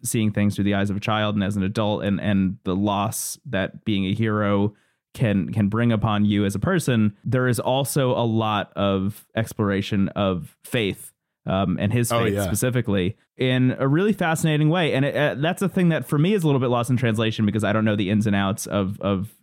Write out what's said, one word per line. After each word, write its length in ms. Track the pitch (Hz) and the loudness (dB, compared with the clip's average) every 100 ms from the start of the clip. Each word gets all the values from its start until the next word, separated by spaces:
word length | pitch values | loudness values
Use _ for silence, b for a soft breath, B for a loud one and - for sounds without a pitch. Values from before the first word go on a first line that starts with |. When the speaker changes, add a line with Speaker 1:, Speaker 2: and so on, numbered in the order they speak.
Speaker 1:
seeing 280 | 127 120 107 | -4 -2 0
things 220 | 104 104 | 0 0
through 120 | 98 98 | 0 0
the 100 | 101 | 0
eyes 160 | 101 | 0
of 40 | 98 | -2
a 20 | |
child 340 | - 107 107 | -2 -2 0
and 100 | 104 | 0
as 120 | 95 101 | 0 0
an 80 | |
adult 400 | 95 110 107 104 | -2 0 -2 0
and, 180 | 101 98 | 0 -2
and 360 | 101 98 92 - 95 | 0 2 0 -2 -4
the 100 | 92 | 0
loss 640 | 104 98 101 - - - 143 | 0 0 -2 -4 -8 -10 -6
that 360 | 98 95 - | -4 -4 -4
being 220 | - 98 95 | -4 -2 0
a 80 | |
hero 600 | 104 113 107 104 101 104 - b b b - | 0 0 0 2 2 0 -4 b b b -4
can, 360 | 117 98 80 | 0 0 0
can 180 | 110 101 | 0 0
bring 220 | 107 120 | 2 2
upon 320 | 110 113 104 104 | 2 0 2 2
you 200 | 101 101 | 2 0
as 80 | |
a 60 | 98 | -2
person, 560 | 165 180 - 117 107 - - | -2 0 2 2 2 0 -4
there 220 | 127 127 | 0 0
is 120 | 117 | 0
also 520 | - 131 131 151 127 | 0 -2 0 0 0
a 120 | 110 117 | 0 0
lot 460 | 110 110 104 - 85 | 0 0 0 -2 -2
of 500 | 101 98 98 - - - | 0 0 -2 -6 -8 -4
exploration 720 | 110 - 101 98 98 101 98 | -4 -2 0 0 0 0 0
of 460 | - 98 90 - _ | 0 0 -2 -6 _
faith, 440 | - 123 101 - - _ _ _ - | -6 -2 -2 -4 -12 _ _ _ -4
um, 300 | 95 92 85 | -2 -2 0
and 120 | 104 | 0
his 200 | 120 117 | 0 0
Speaker 2:
Oh, 120 | 120 | 0
Speaker 1:
faith 120 | 113 101 | 0 0
Speaker 2:
yeah. 80 | |
Speaker 1:
specifically 760 | 95 101 127 120 113 101 90 - _ - | -2 -2 -2 -2 0 0 0 -4 _ -4
in 400 | 127 127 127 - | 0 2 2 2
a 80 | 135 | 0
really 260 | 151 208 | 2 2
fascinating 560 | 202 170 160 165 151 151 | 0 0 0 0 2 2
way. 240 | 180 151 | 2 2
And 100 | 123 | 0
it, 120 | 139 120 | 0 0
uh, 160 | 147 101 | 0 0
that's 240 | 156 180 | -2 -2
a 40 | 190 | -2
thing 220 | 190 170 | 2 2
that 160 | 156 131 | 2 0
for 120 | 147 | 0
me 160 | 170 214 | 2 2
is 80 | |
a 20 | 160 | 2
little 140 | 135 | 2
bit 80 | 127 | 2
lost 220 | 120 120 | 0 0
in 60 | 123 | 0
translation 460 | 117 110 110 110 104 | 2 2 0 0 0
because 160 | 104 | 2
I 100 | 104 | 2
don't 100 | 107 | 2
know 120 | 110 104 | 2 2
the 160 | 95 | 2
ins 160 | 107 110 | 2 2
and 80 | 98 | 2
outs 320 | 98 98 - | 0 -2 -4
of, 340 | 104 95 104 | -2 -2 -2
of, 320 | 98 98 104 - | -2 -2 -4 -8